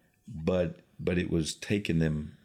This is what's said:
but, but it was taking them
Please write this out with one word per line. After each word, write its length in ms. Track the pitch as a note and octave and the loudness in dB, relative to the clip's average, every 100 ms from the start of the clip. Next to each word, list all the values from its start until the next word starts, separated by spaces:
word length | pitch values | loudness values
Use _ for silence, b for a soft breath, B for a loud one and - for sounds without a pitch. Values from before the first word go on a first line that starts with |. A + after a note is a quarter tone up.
| b b - | b b -14
but, 520 | A2 D#2+ F2+ E2+ - - - | -6 0 2 0 -2 -18 -6
but 180 | E2 F2 | -2 0
it 120 | F2 | 2
was 240 | E2+ D#2 | 0 0
taking 460 | - - G#2 G#2 E2 | -4 -2 -2 2 2
them 380 | D#2+ D#2 D2+ - | 2 0 -6 -10